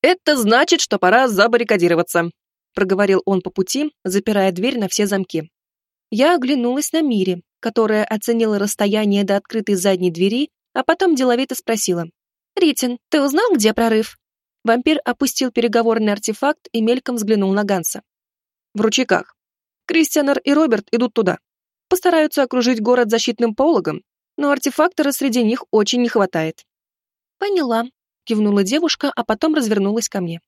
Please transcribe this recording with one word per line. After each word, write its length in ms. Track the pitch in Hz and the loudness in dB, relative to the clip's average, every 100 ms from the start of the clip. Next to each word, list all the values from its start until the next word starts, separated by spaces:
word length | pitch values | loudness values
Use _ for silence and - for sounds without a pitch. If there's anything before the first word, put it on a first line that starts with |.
«Это 360 | 285 370 - 294 | 2 2 0 0
значит, 440 | 208 233 330 349 | 4 4 4 2
что 180 | - 202 | 0 0
пора 280 | - 240 262 | 4 4 4
забаррикадироваться», 1040 | 202 220 240 233 208 175 165 175 175 170 - _ _ _ | 2 2 2 2 2 2 2 0 0 -2 -6 _ _ _
проговорил 480 | - 196 190 202 190 | -4 -2 0 2 2
он 180 | - 190 | 2 -2
по 80 | 180 | -2
пути, 420 | - 185 269 302 _ | -6 -4 -2 -6 _
запирая 480 | 190 190 196 208 190 | -4 -4 0 0 0
дверь 260 | 180 226 254 | 0 -4 -2
на 100 | 196 | -4
все 180 | - 208 | -2 -2
замки. 440 | 196 190 160 160 _ _ _ _ _ _ | -2 -4 -6 -8 _ _ _ _ _ _
Я 260 | 208 285 349 | 0 2 2
оглянулась 560 | 254 277 240 262 302 | 0 -2 -2 -2 -4
на 100 | 320 | -2
Мири, 400 | 311 220 185 175 - _ | 0 0 0 -4 -8 _
которая 460 | 226 220 220 214 | -6 -2 0 0
оценила 540 | 214 214 - 233 226 208 | -2 -4 -2 0 0 0
расстояние 640 | 202 - 208 214 214 202 | -2 -2 0 0 2 0
до 120 | 196 202 | 0 -2
открытой 380 | - 226 214 | -2 -8 -2
задней 380 | 196 190 190 180 | 0 0 0 0
двери, 380 | 165 190 233 302 _ _ | 0 0 0 -6 _ _
а 120 | - | -6
потом 320 | 277 330 381 294 | -2 0 2 2
деловито 400 | 254 240 269 294 | 2 0 -2 -6
спросила: 500 | - 226 - 175 165 _ _ _ _ | -4 -4 -2 -4 -4 _ _ _ _
«Ритин, 440 | - 339 - 254 247 _ | 0 0 2 -4 -6 _
ты 120 | 311 | 0
узнал, 320 | 277 285 466 | 2 2 2
где 220 | 330 302 | 2 2
прорыв?» 420 | 320 226 220 220 - _ _ _ _ | 2 0 0 -2 -8 _ _ _ _
Вампир 360 | 220 233 254 311 | 0 0 2 0
опустил 460 | - - 277 - 254 | -2 -4 -4 -2 -4
переговорный 640 | 233 226 226 226 220 214 | 0 0 2 2 0 0
артефакт 560 | 202 214 214 277 302 - | -2 -4 -4 -2 -4 -6
и 80 | 226 | -4
мельком 360 | 220 254 - 240 | 0 -2 -2 -6
взглянул 360 | 208 220 190 | 0 0 2
на 120 | 196 | 0
Ганса. 380 | 202 196 165 160 _ _ _ _ _ _ _ | 0 -2 -4 -10 _ _ _ _ _ _ _
«В 60 | 208 | -2
ручейках. 540 | 214 214 254 180 - _ _ _ _ _ - | 0 0 0 0 -2 _ _ _ _ _ -2
Кристианер 520 | 330 311 311 277 285 | 0 2 0 0 -2
и 140 | - | 2
Роберт 340 | 285 311 220 - | 2 2 0 -2
идут 220 | 233 240 | -2 -2
туда. 240 | - 196 175 _ _ _ _ _ | 0 -2 -2 _ _ _ _ _
Постараются 540 | 359 370 330 302 - | 0 2 2 2 0
окружить 380 | 262 254 240 240 | 0 0 0 0
город 300 | 214 247 233 | 2 2 2
защитным 440 | 226 233 233 233 | 0 -2 -2 -2
пологом, 480 | 214 285 285 175 151 _ _ _ - | 0 2 2 -2 -8 _ _ _ -4
но 140 | 285 | -2
артефактора 600 | 277 277 - 330 - 285 | 0 -2 0 0 0 -2
среди 320 | 269 277 233 | 0 -2 0
них 220 | 220 247 - | 0 -2 0
очень 300 | 220 208 247 | 0 0 0
не 60 | 240 | 0
хватает». 560 | 233 196 165 160 - _ _ _ _ _ _ _ _ | 0 0 -2 -4 -8 _ _ _ _ _ _ _ _
«Поняла», 480 | 403 381 277 226 240 _ _ _ - | -4 -2 0 -2 -4 _ _ _ -4
кивнула 340 | 220 208 202 | 0 2 2
девушка, 480 | 190 269 330 - 285 - | 2 0 -2 -2 -4 -4
а 80 | |
потом 300 | 233 220 320 | -4 0 0
развернулась 540 | 302 226 208 196 220 226 | 0 0 0 0 -2 -4
ко 120 | 202 | -6
мне. 200 | 180 165 | -6 -10